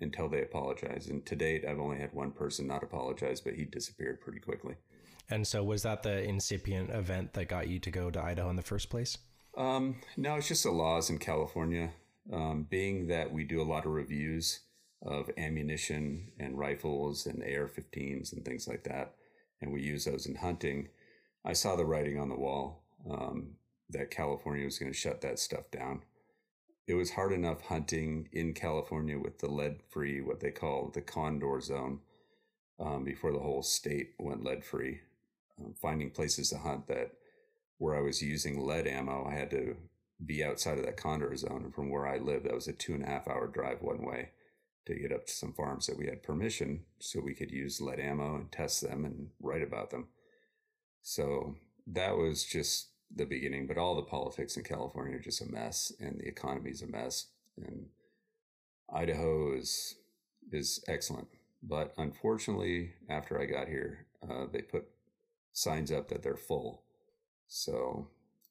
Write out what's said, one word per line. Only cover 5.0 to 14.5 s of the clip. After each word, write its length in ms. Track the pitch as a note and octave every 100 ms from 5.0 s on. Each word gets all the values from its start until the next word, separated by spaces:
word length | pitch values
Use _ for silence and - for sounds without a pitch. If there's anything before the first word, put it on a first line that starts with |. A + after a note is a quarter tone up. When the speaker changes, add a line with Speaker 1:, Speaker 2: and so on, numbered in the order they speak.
| - - -
Speaker 2:
And 180 | A2 G#2
so 160 | G#2+
was 200 | G2+ G#2
that 200 | A2+ G#2+
the 200 | G#2+ G2
incipient 680 | G2+ G2 - G2 - F#2+ F#2
event 440 | - F2+ F#2 F2+
that 140 | - F2
got 200 | F2+ E2+
you 100 | F2+
to 100 | F2
go 200 | F2+ F2
to 120 | E2
Idaho 260 | D#2+ F2 F2
in 60 | F2+
the 60 |
first 260 | F2 G2+ -
place? 300 | A#2+ B2 - - - - -
Speaker 1:
Um, 440 | C3 C3 C3 B2+ - -
no, 200 | C#3 D3+
it's 120 | D3
just 140 | D#3+
the 80 | -
laws 400 | E2+ D#2+ E2 D#2+
in 80 | D#2
California. 760 | - D#2 D#2 - E2 E2+ E2 - _ _ -
Um, 340 | E2+ D#2+ D2+ D2+
being 380 | F#2+ G2 G2 E2+
that 240 | E2+ D#2+
we 120 | D#2
do 160 | D2+ D#2+
a 40 |
lot 200 | D#2 D#2
of 80 | D#2
reviews 680 | D2+ C2+ D2 D#2 D#2+ E2